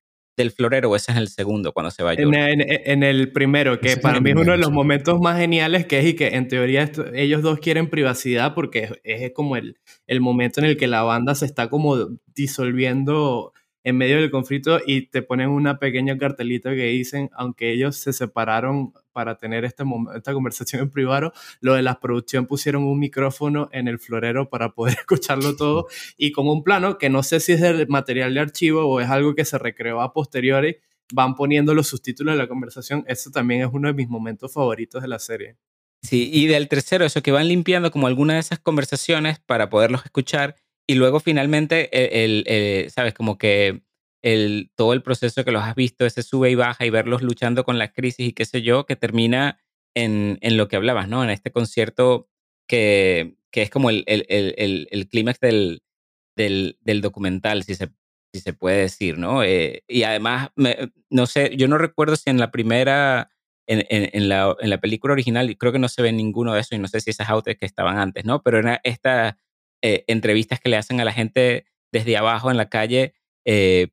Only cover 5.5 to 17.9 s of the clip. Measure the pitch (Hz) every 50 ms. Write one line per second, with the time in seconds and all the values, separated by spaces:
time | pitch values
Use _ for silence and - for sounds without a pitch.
5.5 | 170 165 156 160 170 185 170 175 143 139 143 170 160 160 156 113 - 127 127 123
6.5 | 127 127 123 127 131 135 151 147 151 151 135 - 120 131 143 143 147 151 151 160
7.5 | 156 147 147 170 160 160 165 151 - 156 143 131 123 127 - 131 123 117 123 151
8.5 | 151 175 160 - - 117 107 107 104 - _ 110 110 113 127 123 127 - 147 143
9.5 | 131 117 113 - - _ _ _ - _ _ - 123 127 123 123 123 123 123 123
10.5 | - - 151 156 147 - 135 123 120 110 113 117 113 117 120 135 143 139 156 135
11.5 | 143 - 117 113 - 151 151 147 139 123 104 - 120 - _ _ _ - 143 139
12.5 | - - 131 123 123 127 131 127 127 135 135 139 147 156 151 143 127 117 92 -
13.5 | _ _ _ _ _ _ _ 131 127 127 127 127 139 151 160 147 135 135 127 -
14.5 | 139 143 139 156 165 165 - 135 139 135 131 - - 131 123 - 127 127 131 139
15.5 | 143 143 147 143 139 143 143 139 120 131 131 135 135 131 139 139 139 - 123 120
16.5 | 123 120 - 127 135 131 127 117 120 127 127 127 - 143 139 135 - - 123 123
17.5 | 123 - 117 117 117 123 131 143